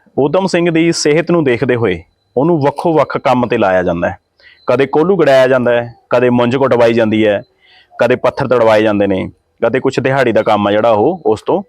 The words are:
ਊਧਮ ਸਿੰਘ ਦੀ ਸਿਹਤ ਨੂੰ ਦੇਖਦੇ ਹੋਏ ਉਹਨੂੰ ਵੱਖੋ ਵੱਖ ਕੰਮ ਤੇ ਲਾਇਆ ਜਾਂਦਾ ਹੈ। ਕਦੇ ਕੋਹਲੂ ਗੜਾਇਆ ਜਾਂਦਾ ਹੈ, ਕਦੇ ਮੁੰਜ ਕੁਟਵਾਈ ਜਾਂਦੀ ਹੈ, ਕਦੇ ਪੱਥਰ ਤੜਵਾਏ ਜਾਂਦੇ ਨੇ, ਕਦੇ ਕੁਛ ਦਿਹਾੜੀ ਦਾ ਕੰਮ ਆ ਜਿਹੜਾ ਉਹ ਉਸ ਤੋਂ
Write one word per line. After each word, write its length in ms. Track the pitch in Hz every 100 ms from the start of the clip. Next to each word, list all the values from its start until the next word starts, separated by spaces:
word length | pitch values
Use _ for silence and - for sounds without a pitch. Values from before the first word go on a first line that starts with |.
| _ -
ਊਧਮ 300 | 143 185 190
ਸਿੰਘ 240 | 180 175
ਦੀ 200 | 165 170
ਸਿਹਤ 360 | 165 156 151 170
ਨੂੰ 120 | 170
ਦੇਖਦੇ 320 | 139 117 127 123
ਹੋਏ 260 | 113 87 - _ _ -
ਉਹਨੂੰ 240 | 151 165
ਵੱਖੋ 300 | 139 - 175
ਵੱਖ 240 | 156 131 127
ਕੰਮ 280 | 139 123 120
ਤੇ 80 | 120
ਲਾਇਆ 240 | 101 92
ਜਾਂਦਾ 280 | 90 85 90
ਹੈ। 80 | 90 _ _ _ _ -
ਕਦੇ 180 | 127 135
ਕੋਹਲੂ 300 | 147 165 196
ਗੜਾਇਆ 300 | 147 135 131
ਜਾਂਦਾ 240 | 127 120
ਹੈ, 220 | 120 120 - -
ਕਦੇ 180 | 123 123
ਮੁੰਜ 260 | 123 120 131
ਕੁਟਵਾਈ 360 | 135 120 117
ਜਾਂਦੀ 320 | 117 110 110 107
ਹੈ, 160 | 101 - _ _ _ _
ਕਦੇ 220 | - 120 127
ਪੱਥਰ 320 | 127 - 113
ਤੜਵਾਏ 340 | 123 113 107
ਜਾਂਦੇ 240 | 107 101 101
ਨੇ, 200 | 98 95 - _ _
ਕਦੇ 200 | 117 131
ਕੁਛ 180 | 131 131
ਦਿਹਾੜੀ 320 | 131 135 123
ਦਾ 100 | 110
ਕੰਮ 260 | 107 104 101
ਆ 20 |
ਜਿਹੜਾ 180 | 104 113
ਉਹ 320 | 107 120 180
ਉਸ 180 | 107 107
ਤੋਂ 200 | - -